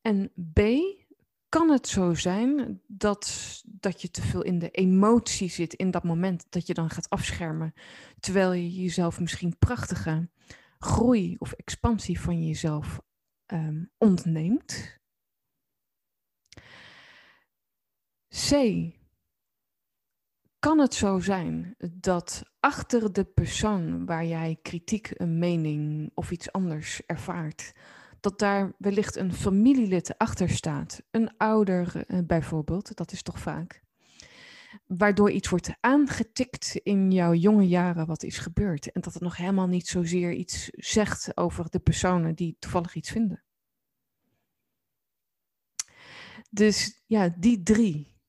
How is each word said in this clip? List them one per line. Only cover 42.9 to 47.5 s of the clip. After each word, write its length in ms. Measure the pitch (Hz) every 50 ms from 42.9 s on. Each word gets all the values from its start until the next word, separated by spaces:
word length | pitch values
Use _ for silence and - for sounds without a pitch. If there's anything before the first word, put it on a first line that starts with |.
| -
iets 160 | 160 - -
vinden? 320 | - 220 226 196 175 - _ _ _ _ _ _ _ _ _ _ _ _ _ _ _ _ _ _ _ _ _ _ _ _ _ _ _ _ _ _ _ _ _ _ _ _ _ _ _ _ _ _ _ _ _ _ _ - - _ _ - - - - - - - - - - _
Dus 540 | - 202 214 214 202 - - - - _ _
ja, 240 | _ 226 214 190 170 170
die 260 | 175 170 240